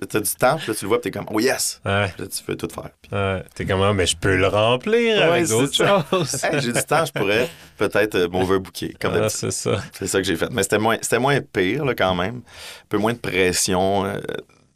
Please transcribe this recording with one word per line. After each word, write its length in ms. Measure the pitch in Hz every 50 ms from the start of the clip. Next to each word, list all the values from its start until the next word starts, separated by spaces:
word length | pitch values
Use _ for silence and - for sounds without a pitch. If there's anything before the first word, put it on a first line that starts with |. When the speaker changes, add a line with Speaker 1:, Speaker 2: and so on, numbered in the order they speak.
| 98 95
Speaker 1:
t'as 100 | - 107
du 100 | 101 - -
temps, 220 | - - 123 147 160
puis 100 | - -
là, 60 | 107
tu 80 | - -
le 20 | 95
vois, 120 | 113 123
puis 80 | - 95
t'es 80 | 87 101
comme, « 100 | 90 - 104
Oh, 60 | 107
yes. » 400 | 117 131 120 113 - - - - -
Speaker 2:
Ouais. 240 | 98 98 101 101 95 -
Speaker 1:
Puis 80 | - 98
là, 60 | 95
tu 140 | - - - -
veux 100 | 98 -
tout 100 | - -
faire. 200 | - - - - - _
Puis 100 | - - -
Speaker 2:
Ouais. 300 | 101 98 98 95 92 - - -
T'es 100 | - 95
comme, « 160 | 82 98 95 98
Ah, 100 | 101 104
mais 120 | 98 87
je 120 | 85 - -
peux 180 | - 101 95
le 120 | 92 95 98
remplir 720 | 95 104 107 113 123 127 - 208 220 240 233 226 220 202
Speaker 1:
Ouais, 60 | 175
Speaker 2:
avec 220 | 160 170 175 170 160
Speaker 1:
c'est 60 | 110
Speaker 2:
d'autres 200 | 113 131 143 -
Speaker 1:
ça. 300 | - - - 202 196 151 -
Speaker 2:
choses. » 320 | 185 185 156 127 - 135 -
Speaker 1:
Hey, 180 | 196 - -
j'ai 120 | - 120 120
du 100 | - -
temps, 220 | - 147 156 165
je 60 | 139 -
pourrais 360 | - 104 95 104 113 127 - - - - - - -
peut-être, 380 | 110 92 - 104 107 107 107
euh, 120 | 98 87 87
m'overbooker, 640 | 90 92 92 92 95 95 95 98 - - - - - -
comme 140 | - 107 107
Speaker 2:
Ah, 40 | 117
Speaker 1:
d'habitude. 160 | 107 107 - -
Speaker 2:
c'est 120 | - 110
ça. 300 | 107 - - 117 113 101 87 - -
Speaker 1:
C'est 140 | - 98 92
ça 120 | - 98
que 60 | 92
j'ai 100 | 98 85
fait. 140 | - 85 80
Mais 120 | 127 120 98
c'était 160 | - - 104
moins, 180 | 107 113 113 -
c'était 180 | - - - 113
moins 200 | 123 139 143 127
pire, 440 | 139 - - 107 92 90 113 147 156
là, 100 | 131 120
quand 180 | - 101 92 92
même. 220 | 87 90 95 104 123
Un 500 | - - - - - - - - - -
peu 80 | - 104
moins 160 | 101 110 -
de 40 | -
pression, 840 | - 98 95 92 95 92 90 - - - 95 90 95 95 101 98 95
euh, 120 | 98 104 101 - - - - - _ _ _ _ _ _